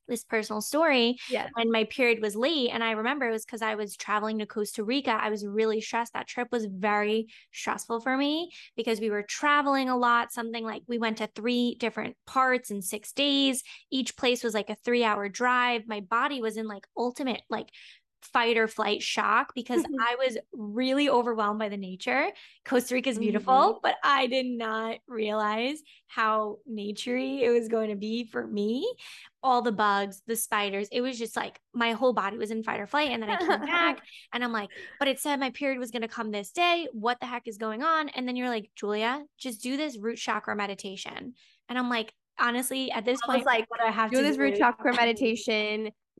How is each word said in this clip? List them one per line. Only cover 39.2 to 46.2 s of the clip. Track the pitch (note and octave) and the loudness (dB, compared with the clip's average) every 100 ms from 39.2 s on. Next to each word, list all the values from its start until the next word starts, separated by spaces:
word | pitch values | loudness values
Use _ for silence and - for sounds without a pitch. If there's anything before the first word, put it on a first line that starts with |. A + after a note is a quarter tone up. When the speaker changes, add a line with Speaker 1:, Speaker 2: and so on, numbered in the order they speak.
| D4 _ | -8 _
Speaker 1:
just | C4+ G#3+ | -10 -6
do | B3 C#4 | -4 -2
this | D4+ A#3 | -4 -4
root | A3 A#3 | -6 -4
chakra | - G#3+ A3 G#3 | -4 -4 -4 -4
meditation." | G3+ G3 G3 F#3+ - - B3 - _ _ - | -4 -6 -10 -10 -10 -10 -12 -16 _ _ -6
And | B3 | -4
I'm | B3 | 0
like, | A#3 A3 - _ - | -2 -4 -10 _ -2
honestly, | A#3+ A#3+ B3 C4+ B3+ | 0 0 -2 -2 -2
at | A3+ A3 | -2 0
this | C4 | 0
Speaker 2:
I | C#4+ | 2
was | C4 | 2
Speaker 1:
point, | C4 | 4
Speaker 2:
like, | A#3 A3+ | 2 2
Speaker 1:
what | A#3 | 0
I | A3+ | 0
have | G#3+ A3 | 2 2
Speaker 2:
"Do | B3+ | 4
Speaker 1:
to | |
Speaker 2:
this | D4 C4+ | 2 4
Speaker 1:
do | |
Speaker 2:
root | C#4 G#3 | 2 4
Speaker 1:
is | |
Speaker 2:
chakra | B3 A#3+ C4+ | 4 4 2
meditation. | B3 A#3 A3+ A#3+ A#3 - G#3+ G#3+ G#3+ G#3+ - _ _ | 4 4 4 2 0 0 0 0 -2 -4 -8 _ _